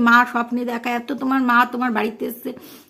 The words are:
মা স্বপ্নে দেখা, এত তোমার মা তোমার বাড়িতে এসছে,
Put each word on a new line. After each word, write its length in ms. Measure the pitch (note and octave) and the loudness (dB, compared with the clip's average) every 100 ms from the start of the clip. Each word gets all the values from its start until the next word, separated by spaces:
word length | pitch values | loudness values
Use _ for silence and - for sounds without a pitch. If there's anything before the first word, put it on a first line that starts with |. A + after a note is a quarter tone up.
| A#3 | 4
মা 100 | A#3+ A#3+ | 6 4
স্বপ্নে 300 | A#3+ A#3 A#3+ A#3+ | -2 -2 -4 -4
দেখা, 180 | A#3 B3 A#3+ | -6 -4 -4
এত 100 | A#3+ B3+ | -6 -6
তোমার 200 | C4 C4+ B3 | -2 0 4
মা 80 | A#3+ B3 | 4 2
তোমার 180 | A#3+ B3+ G#3+ | 0 -2 -2
বাড়িতে 260 | A3 A3 B3 | -2 -4 -8
এসছে, 220 | A#3 C4 B3+ - - | -8 -12 -12 -18 -20